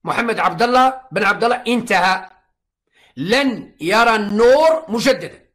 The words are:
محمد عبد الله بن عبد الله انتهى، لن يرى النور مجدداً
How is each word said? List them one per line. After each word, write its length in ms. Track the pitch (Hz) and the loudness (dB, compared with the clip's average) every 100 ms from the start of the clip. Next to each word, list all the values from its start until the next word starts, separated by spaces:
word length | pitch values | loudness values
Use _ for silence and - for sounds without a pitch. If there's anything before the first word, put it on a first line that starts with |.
محمد 360 | 165 - 233 220 | -6 -4 -4 -2
عبد 220 | 226 165 | -4 -2
الله 400 | 240 254 262 262 - | 0 4 2 0 -8
بن 120 | 190 | -2
عبد 200 | 202 208 | -2 0
الله 200 | 240 247 220 | -2 -2 -2
انتهى، 600 | 240 - 190 185 - - _ _ _ _ _ _ _ _ - | -4 0 0 0 -2 -8 _ _ _ _ _ _ _ _ -12
لن 580 | 160 247 277 196 - _ | -2 0 0 -4 -14 _
يرى 340 | 160 214 233 220 | -2 2 2 0
النور 720 | 202 208 240 277 320 320 - | -2 2 4 6 4 2 -4
مجدداً 560 | 220 233 220 165 - _ | -2 0 -2 -6 -18 _